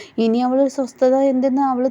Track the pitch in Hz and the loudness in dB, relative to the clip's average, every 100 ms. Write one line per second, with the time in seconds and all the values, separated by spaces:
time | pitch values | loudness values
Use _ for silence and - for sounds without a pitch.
0 | - - 226 233 247 262 277 269 254 - | -12 -2 0 0 0 0 0 -2 -8 0
1 | 254 262 277 254 269 262 277 247 262 | 0 2 2 0 0 0 -2 -2 -2